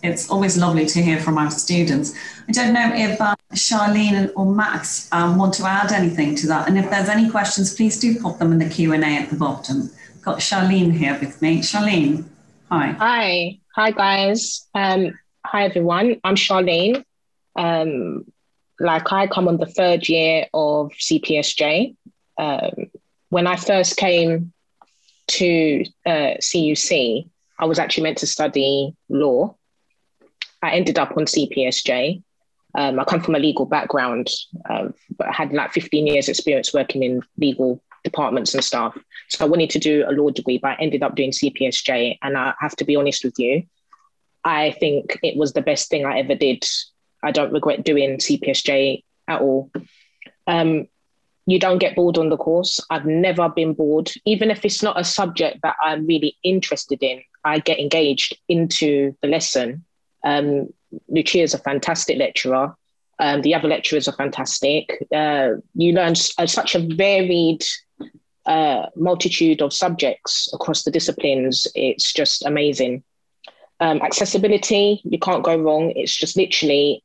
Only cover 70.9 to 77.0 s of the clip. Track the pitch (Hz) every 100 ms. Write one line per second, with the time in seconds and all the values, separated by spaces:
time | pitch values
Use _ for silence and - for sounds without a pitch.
70.9 | 160 - - 143 135 131 131 - - 131
71.9 | - - - 143 - - 147 147 135 123
72.9 | 127 - _ _ _ - _ - - 165
73.9 | 151 - - 196 196 202 202 - 202 202
74.9 | 208 - 170 - 180 170 165 156 151 165
75.9 | - - - 151 185 185 - 151 143 143
76.9 | -